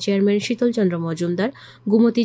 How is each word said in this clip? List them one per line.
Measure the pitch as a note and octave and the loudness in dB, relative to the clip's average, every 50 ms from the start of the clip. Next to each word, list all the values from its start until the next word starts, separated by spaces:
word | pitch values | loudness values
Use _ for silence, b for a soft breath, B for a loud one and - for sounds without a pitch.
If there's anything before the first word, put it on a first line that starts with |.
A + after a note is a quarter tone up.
| - | -2
চেয়ারম্যান | - G3 G3 G3 G3+ G3+ G#3 G#3 | -2 0 2 2 2 0 0 -2
শীতল | - A#3+ G#3+ A#3+ A#3+ A#3 | -4 -4 -2 0 -2 0
চন্দ্র | A3+ G3+ F3+ F3 E3+ E3+ | 0 0 0 0 -2 -4
মজুমদার, | E3 E3 D#3+ F3 E3+ F3 F3 G3 C4 C#4 B B B B B B G3+ | -4 -4 -4 -2 -4 -2 -2 -2 -4 -4 B B B B B B 0
গুমতি | G#3 A3+ A#3 A#3 A#3 A#3+ | 2 4 4 4 2 0